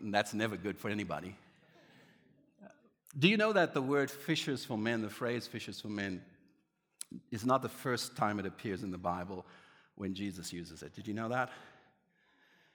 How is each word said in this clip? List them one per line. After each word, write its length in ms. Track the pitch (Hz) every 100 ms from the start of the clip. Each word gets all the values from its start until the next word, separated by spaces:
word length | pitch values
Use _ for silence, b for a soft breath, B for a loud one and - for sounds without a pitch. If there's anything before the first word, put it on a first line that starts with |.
and 100 | 107
that's 220 | 104 107
never 240 | 104 110 101
good 180 | 95 92
for 140 | 113
anybody. 460 | 104 95 76 90 101 - b b b b b b b b b _ _ - - _ _ - 147
Do 80 | 165
you 100 | 214
know 160 | 214
that 220 | 202 160 147
the 60 |
word 280 | 131 143 135
fishers 560 | - - 156 - 131 -
for 100 | 113
men, 280 | 110 117
the 60 | 107
phrase 360 | 98 120 120 113
fishers 340 | 117 - 98
for 100 | 110
men, 340 | 104 98 92 - - _ _ _ _ _ - - - -
is 160 | 110 117
not 160 | 131
the 80 | 127
first 460 | - 139 120 - -
time 240 | 107 104
it 80 | 98
appears 340 | 90 117 92
in 80 | 101
the 80 | 90
Bible 480 | 90 90 90 95 90 B B B B
when 220 | B 98 92
Jesus 360 | 101 90 85
uses 300 | 87 82 82
it? 140 | 73 -
Did 120 | 107
you 60 |
know 160 | 104 113
that? 220 | 123 127 - B B B _ _ b b b b b b